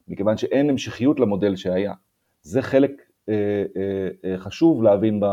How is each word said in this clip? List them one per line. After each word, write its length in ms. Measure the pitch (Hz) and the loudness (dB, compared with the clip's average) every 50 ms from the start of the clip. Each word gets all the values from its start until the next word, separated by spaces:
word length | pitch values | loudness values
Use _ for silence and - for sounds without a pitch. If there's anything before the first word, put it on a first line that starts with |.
| _ - | _ -14
מכיוון 300 | 87 - 98 107 110 110 | -8 -2 0 0 0 0
שאין 320 | - - - 135 143 147 | -2 -2 0 0 2 2
המשכיות 500 | 139 117 - 110 - - 120 139 156 143 | 0 -2 -4 -8 -6 -2 0 0 2 2
למודל 360 | 123 104 101 92 98 101 95 | 2 0 0 0 0 0 -2
שהיה. 380 | 90 - 92 90 92 101 101 - - _ _ _ _ _ _ _ _ | -2 -4 -4 -2 -2 -2 -4 -6 -10 _ _ _ _ _ _ _ _
זה 200 | _ - 95 131 | _ -4 -4 -4
חלק, 300 | 123 - 135 135 139 139 139 - _ _ _ _ - - | -2 2 2 2 2 2 0 -6 _ _ _ _ -6 -4
אה, 40 | 107 104 101 104 104 101 98 - - 90 | -2 -2 0 0 0 -2 -2 -4 -4 -6
אה, 540 | 95 98 98 95 95 90 - - - 92 | -4 -4 -4 -4 -4 -6 -8 -8 -6 -6
אה, 60 | 92 92 | -6 -6
חשוב 460 | - 98 - - 160 165 156 120 110 | -6 -10 -4 2 2 4 4 4 4
להבין 360 | 107 101 98 107 110 107 104 | 4 4 4 4 0 0 0
ב-, 60 | 101 101 | 0 0